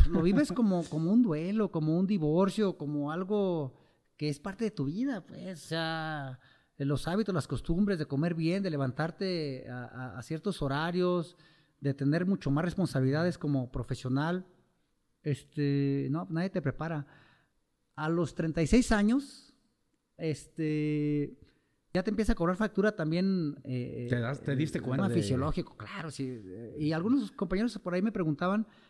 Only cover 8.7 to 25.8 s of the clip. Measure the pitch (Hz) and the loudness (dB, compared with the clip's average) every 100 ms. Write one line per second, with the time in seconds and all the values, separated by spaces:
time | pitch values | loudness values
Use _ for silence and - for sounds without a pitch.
8.7 | 147 135 127 160 - 190 175 147 131 - | 0 -2 -2 -4 -4 -4 -2 -4 -6 -10
9.7 | 123 123 127 127 120 - 156 208 - 139 | -10 -10 -10 -10 -10 -8 -4 -4 -2 0
10.7 | 139 170 180 180 180 170 - - _ _ | 0 0 2 2 2 -2 -10 -20 _ _
11.7 | _ 143 135 139 160 180 196 139 143 175 | _ -2 2 2 2 2 0 2 2 2
12.7 | - 160 135 131 147 175 - 151 139 123 | 0 0 2 2 4 2 0 0 0 0
13.7 | 127 - 131 123 135 160 185 180 _ _ | -6 -6 -6 -2 0 0 -2 -6 _ _
14.7 | _ _ _ _ _ 151 135 - 147 143 | _ _ _ _ _ -4 -4 -4 -2 2
15.7 | 139 139 139 135 156 190 160 190 185 139 | 4 2 2 0 -2 -2 -2 -2 -2 -2
16.7 | - 160 156 143 - - _ _ _ _ | -2 -4 -4 -8 -14 -20 _ _ _ _
17.7 | _ _ - 147 170 160 - 160 170 156 | _ _ -6 0 0 0 -2 -2 0 4
18.7 | 240 - 214 208 269 277 - - _ _ | 4 6 4 4 2 0 -12 -20 _ _
19.7 | _ _ _ _ - 160 143 - - 156 | _ _ _ _ -6 -4 -4 -8 -4 -2
20.7 | 151 151 151 147 147 147 - - _ _ | 0 0 0 2 0 -2 -6 -20 _ _
21.7 | _ _ - 220 208 202 - 170 185 214 | _ _ -2 0 2 2 2 2 2 0
22.7 | - 208 208 156 170 196 190 151 143 120 | 2 2 2 0 2 2 2 0 -4 -6
23.7 | 127 123 - 120 120 117 143 - 139 156 | -6 -4 -6 -2 0 0 -4 -2 0 0
24.7 | - 127 135 196 165 101 - 151 - - | -2 -2 0 2 2 2 0 0 -2 -4
25.7 | - | -10